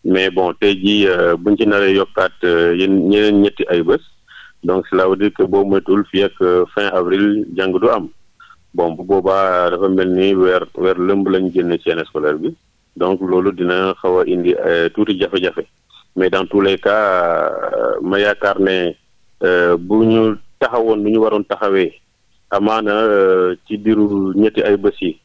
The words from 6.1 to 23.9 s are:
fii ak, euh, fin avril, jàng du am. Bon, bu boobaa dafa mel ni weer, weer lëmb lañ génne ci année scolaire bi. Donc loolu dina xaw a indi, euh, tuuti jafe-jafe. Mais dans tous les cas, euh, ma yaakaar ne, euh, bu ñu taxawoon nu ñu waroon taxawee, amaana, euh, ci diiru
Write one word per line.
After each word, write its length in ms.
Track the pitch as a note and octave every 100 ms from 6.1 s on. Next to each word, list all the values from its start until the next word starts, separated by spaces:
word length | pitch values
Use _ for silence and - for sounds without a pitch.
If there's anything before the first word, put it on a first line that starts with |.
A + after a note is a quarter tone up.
fii 120 | F#2+
ak, 100 | G2 -
euh, 240 | F2+ F2+ F2+
fin 140 | - G2+
avril, 580 | F2+ F2+ F#2+ G#2 G#2 - F2
jàng 160 | F#2+ F#2
du 100 | A2
am. 160 | A2 E2 - _ _ - - _
Bon, 200 | - E2+
bu 100 | D#2+
boobaa 680 | F2+ G2 F#2 F#2+ F#2+ F2+ F2
dafa 180 | F2 F#2+
mel 200 | F#2+ F#2
ni 200 | F2+ F#2+
weer, 300 | F#2+ F#2 F2+ F2 -
weer 180 | F#2
lëmb 340 | F2+ F2+ G2 G2
lañ 220 | F#2 F#2
génne 240 | F2+ F2 E2
ci 80 | -
année 140 | E2
scolaire 340 | D#2 D#2 D2+ D2+
bi. 160 | G#2+ E3 _ _ _ F2+
Donc 240 | F2+ F#2
loolu 300 | F#2 F#2 F#2+
dina 400 | F#2 F2+ F2+ F#2+ F2+
xaw 200 | F#2 F2+
a 40 |
indi, 300 | F2+ F2+ F2 -
euh, 240 | F2 E2+ E2+
tuuti 280 | - G#2+ F#2+
jafe-jafe. 480 | F#2+ G2 F2+ - - _ _ - _ F#2
Mais 140 | F#2
dans 160 | F#2+ F#2+
tous 140 | G2+
les 180 | G2 F#2+
cas, 720 | G#2 G#2+ G#2 F#2 F2 E2 D#2
euh, 500 | - - - - -
ma 200 | F2+ G2
yaakaar 400 | G#2 G2+ G2+ F#2+
ne, 320 | G2 F#2 F2 - _ _ _ _
euh, 340 | F#2 F2+ F2 E2+
bu 300 | F2 A2 A2+
ñu 300 | A2+ A2 G#2 - _
taxawoon 380 | B2 A#2 A2+ G#2+
nu 120 | G#2
ñu 80 | A2
waroon 240 | A2 G#2+
taxawee, 500 | G2 G2+ G#2 G2 E2+ - _ _ _ _ _
amaana, 420 | G2+ G#2 A2 G#2+
euh, 600 | G#2 A2 G#2 F#2+ F#2 F2+ F2+ _
ci 100 | G#2+
diiru 540 | G#2+